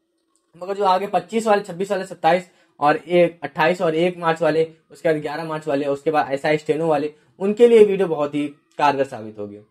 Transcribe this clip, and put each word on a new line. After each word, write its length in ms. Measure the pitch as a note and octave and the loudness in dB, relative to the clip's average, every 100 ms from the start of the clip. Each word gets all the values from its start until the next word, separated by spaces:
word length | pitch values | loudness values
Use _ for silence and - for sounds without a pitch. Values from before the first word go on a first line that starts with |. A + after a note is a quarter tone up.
| _ _ _ _ _ E3 | _ _ _ _ _ -14
मगर 200 | F3+ G3 | -10 -2
जो 100 | G3+ | 0
आगे 220 | F#3 G3 | 0 0
पच्चीस 400 | F#3 - A3+ A3 | -4 -2 -4 0
वाले, 140 | G3+ | 0
छब्बीस 280 | G3 E3+ G3 | -2 -8 -6
वाले, 140 | F#3+ F#3 | -6 -8
सत्ताईस 440 | - D#3+ F3+ F3+ _ _ - | -2 0 0 -2 _ _ -2
और 160 | D3 D#3 | 0 0
एक 420 | - F3 E3+ E3 | 0 2 2 0
अट्ठाईस 380 | C#3+ - D#3+ F3+ | -8 -2 0 0
और 140 | F3 D#3+ | 0 0
एक 220 | F3+ F3 | -2 -2
मार्च 240 | E3 E3 | -4 -2
वाले, 260 | D#3+ D#3 D#3+ - _ | 0 0 -2 -6 _
उसके 180 | - E3 | -6 -2
बाद 120 | D#3 | -2
ग्यारह 220 | D3 D3+ E3 | -4 -8 -8
मार्च 220 | D#3 D#3+ | -8 -4
वाले, 180 | C#3 C#3+ | -4 -2
उसके 260 | C#3 D#3+ | -4 -2
बाद 200 | D3+ C3 | -2 -2
एसआई 240 | C#3 D#3 D3+ | -2 -2 -2
स्टेनो 300 | - D3+ E3 | -2 -2 0
वाले, 260 | D3 D3 - _ - | -2 -2 -10 _ -6
उनके 280 | G3 G#3 A#3+ | -4 4 6
लिए 160 | A#3 G#3 | 8 6
वीडियो 220 | F#3+ F#3+ | 4 -2
बहुत 280 | D3+ C#3+ D3 | -2 -4 -4
ही 120 | D3 - _ - | -6 -8 _ -2
कारगर 260 | D3 C3+ | 0 2
साबित 360 | C3+ A#2 G#2+ G#2+ | -2 -6 -14 -12
होगी। 180 | G#2 G#2 - | -14 -14 -20